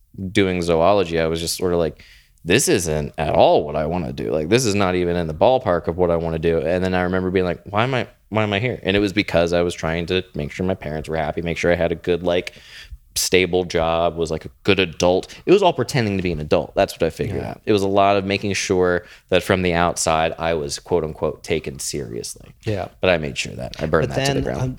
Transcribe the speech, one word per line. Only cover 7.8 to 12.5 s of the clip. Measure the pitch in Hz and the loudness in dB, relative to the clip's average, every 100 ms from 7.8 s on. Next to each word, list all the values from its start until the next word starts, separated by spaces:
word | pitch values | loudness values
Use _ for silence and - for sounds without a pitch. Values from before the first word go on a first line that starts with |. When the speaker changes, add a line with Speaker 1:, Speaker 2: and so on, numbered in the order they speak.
Speaker 1:
am | 123 | 0
I, | 131 - _ _ | -2 -6 _ _
why | 107 | -2
am | 107 | 0
I | 101 | 0
here?" | 123 98 | -2 -2
And | - 98 | 0 2
it | |
was | 104 | 2
because | 95 92 85 85 | 0 0 2 2
I | 87 | 2
was | 87 - | 0 -2
trying | 80 82 85 | -4 -4 -2
to | 92 - - | -2 -4 -8
make | 71 | -8
sure | - 92 | -4 -4
my | 95 | -4
parents | 78 78 78 | -6 -8 -4
were | 80 | -4
happy, | 76 82 | -2 -4
make | 85 82 | -4 -2
sure | 87 | 0
I | 87 | 2
had | 85 | 0
a | 85 | -2
good, | - 85 | -2 -2
like, | 87 87 - | 0 0 -2